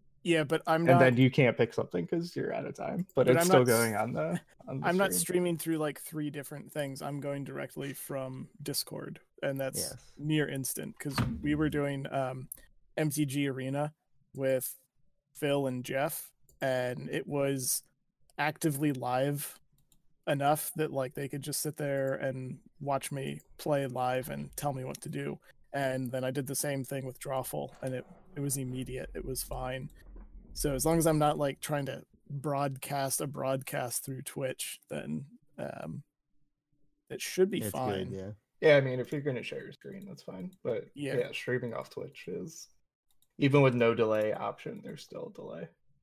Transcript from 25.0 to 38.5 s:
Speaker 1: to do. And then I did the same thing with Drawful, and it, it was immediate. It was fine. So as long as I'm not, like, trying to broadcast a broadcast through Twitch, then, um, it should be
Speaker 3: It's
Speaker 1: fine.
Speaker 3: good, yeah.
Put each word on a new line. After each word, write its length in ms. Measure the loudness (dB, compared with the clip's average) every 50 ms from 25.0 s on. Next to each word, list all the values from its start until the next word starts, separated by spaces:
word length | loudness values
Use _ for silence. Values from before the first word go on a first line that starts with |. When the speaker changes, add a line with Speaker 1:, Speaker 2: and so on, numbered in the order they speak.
Speaker 1:
to 80 | -10 -8
do. 300 | -6 -6 -4 -6 -6 -8 _ -20 -20 _ -20 -8 -4
And 380 | -2 0 0 0 -2 -4 -2
then 120 | -4 -2 -2
I 60 | -2
did 140 | -2 -2 -4
the 100 | -4 -4
same 280 | -4 -2 -2 -2 -4 -4
thing 200 | -6 -6 -6 -6
with 140 | -8 -10 -10
Drawful, 560 | -8 -4 -4 -4 -4 -4 -6 -6 -6 -8 -10 -8
and 120 | -6 -6 -6
it, 100 | -6 -8 -10 -18 -20 -20 -14 -8
it 40 | -4
was 160 | -4 -2 -2
immediate. 540 | -2 -4 -4 -4 -6 -6 -8 -8 -10 -10 -8 -8
It 100 | -8 -6
was 160 | -6 -6 -6 -6
fine. 460 | -6 -6 -6 -6 -6 -6 -6 -8 -10 -14 -16 -20 -18 -18 -18 -18 -16 -18 -20 -18 -14 -8
So 220 | -2 -2 0 0
as 100 | 2 2
long 120 | 4 4 4
as 80 | 4 4
I'm 100 | 4 6
not, 180 | 4 4 4 2
like, 200 | 0 -2 -2 -4
trying 260 | -6 -4 -4 -2 -2 -4
to 180 | -6 -8 -10 _ _ -20 _ -10
broadcast 920 | -10 -6 -4 -2 0 0 0 -2 -2 -6 -6 -4 -2 -2 0 0 -2 -2
a 60 | -4 -4
broadcast 800 | -4 -4 -2 0 0 -2 -2 -4 -4 -4 -4 -2 -4 -6 -6
through 160 | -6 -8 -8
Twitch, 580 | -10 -10 -8 -6 -4 -4 -4 -6 -8 -10 -10 -14 _ -8
then, 360 | -8 -8 -6 -4 -6 -6 -6 -10 -18 -20 _ _ _ -8
um, 460 | -8 -8 -8 -8 -10 -10 -10 -12 -12 _ _ _ _ _ _ _ _ _ _ _ _ _ _ _ _ _ _ _ _ -12
it 120 | -10 -8
should 280 | -8 -4 4 4 4 4
be 120 | 4 -2
Speaker 3:
It's 100 | -2 -2
Speaker 1:
fine. 380 | -2 -2 0 0 0 -2 -2 -4
Speaker 3:
good, 0 |
yeah. 200 | -6 -8 -8 -10 -10 -12 _ _